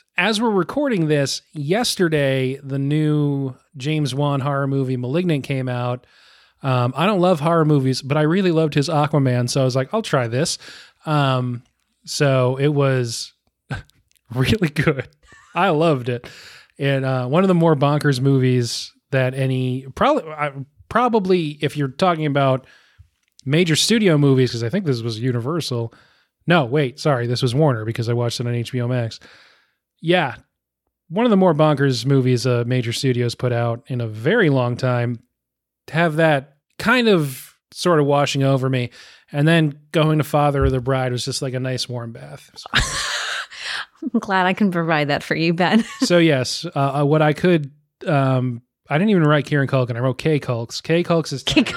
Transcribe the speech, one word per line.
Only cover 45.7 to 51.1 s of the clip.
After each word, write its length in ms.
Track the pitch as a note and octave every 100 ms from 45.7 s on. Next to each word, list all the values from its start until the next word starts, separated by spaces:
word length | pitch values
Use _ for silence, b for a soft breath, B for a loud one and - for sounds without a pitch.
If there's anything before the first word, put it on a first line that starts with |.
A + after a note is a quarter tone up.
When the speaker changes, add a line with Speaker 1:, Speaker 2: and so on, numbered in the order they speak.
| A3 A3+
Speaker 2:
<laughs> 60 | -
Speaker 1:
So 180 | A#3+ F3
yes, 440 | E3 C3+ B2 -
uh, 360 | D#3+ C#3+ C#3 C#3
uh, 40 | C#3+
what 160 | D#3
I 100 | D3+
could, 380 | D3 F3+ E3+ C#3+ _ _ - G3
um, 540 | C#3+ C3+ C3 B2+ A#2+ _ _ -
I 100 | D3
didn't 100 | G#3+
even 140 | F#3+
write 220 | D3+ D3+ -
Kieran 220 | D3 C3
Culkin. 280 | C3+ B2 A#2
I 40 |
wrote 200 | C3 B2
K 200 | D#3+ D3+
Culks. 400 | - A#2 A#2 -
K 240 | - E3
Culks 300 | E3+